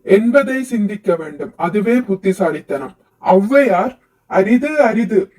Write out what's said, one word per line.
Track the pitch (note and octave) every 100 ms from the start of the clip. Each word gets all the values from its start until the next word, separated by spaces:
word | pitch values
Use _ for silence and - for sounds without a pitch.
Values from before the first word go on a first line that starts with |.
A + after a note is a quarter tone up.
என்பதை | - G3 A#3 C#4 C4+ C4
சிந்திக்க | B3+ A#3 G3+ G#3 - E3
வேண்டும். | D#3 C#3+ B2+ -
அதுவே | F3 G#3 G#3 B3
புத்திசாலித்தனம். | A#3+ F#3+ F#3+ F#3 F#3+ D3 - C3+ C3+ - _ _
ஔவையார், | - F#3+ G#3 C#4 C4 F3 A#3 - _ _ -
"அரிது, | F#3 G3 B3 D4 D4+
அரிது | B3 A3 G#3 G3+ -